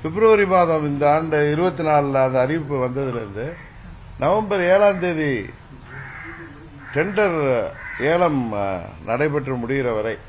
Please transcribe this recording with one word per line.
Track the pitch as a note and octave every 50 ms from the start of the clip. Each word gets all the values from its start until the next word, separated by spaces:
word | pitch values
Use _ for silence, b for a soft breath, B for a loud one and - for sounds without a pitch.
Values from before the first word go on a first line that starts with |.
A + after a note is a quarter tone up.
பிப்ரவரி | - D#3 E3 G3+ A3+ A3 A3 G#3 G3+ F#3
மாதம் | F#3 F#3 F3 E3 D#3+ D#3 D3+ D3
இந்த | C#3+ C#3 D3 D3 D3
ஆண்டு | D#3+ E3 D#3+ D#3 D3+ D3 D3 D3+
இருபத்தி | D3+ F3 F#3 D3+ C#3+ D#3+ D#3
நாலுல | D3+ D3 C#3+ C#3 C3+ C3+ C3 C3
அந்த | B2+ C3 B2+
அறிவிப்பு | C3+ D#3 E3 D3 C3+ C#3+ C3+ B2+
வந்ததுலேருந்து | B2+ B2 C3+ C#3 C3 A#2+ A#2+ A2+ G2+ G2 G#2 B2 D3+ F3 E3+ - - - - - - - - - - - -
நவம்பர் | B2+ D3+ F#3+ A3 A3 F#3+ G#3 G3 F3 F3+ F#3
ஏழாம் | G3+ G#3 G3+ G3 F3+ F3
தேதி | F3+ E3+ D#3 D#3 D3 C3 A2 F#2+ - - - - - - - - - - - - - - - - E4 - - - - - - - - - - - - -
டெண்டர் | B3 F3 G3+ F#3+ G#3 G#3+ F#3+ E3+ D#3 C#3+ C3+ B2+ A#2 G2 - - - - - - - A#2+ D3
ஏலம், | E3+ F3 F3+ E3+ D3+ C3+ B2 A2+ G#2+ G2+
அ, | G2 G2 F#2+ F2+ E2+ G2+ - - D#2+ G2+
நடைபெற்று | A2+ B2+ D3 D3 C#3+ D3 C3 C3+ C3 B2 A#2
முடிகிற | A#2 C3+ C#3 B2+ A#2+ A2+ G#2+
வரை | G#2+ A2+ G#2+ - -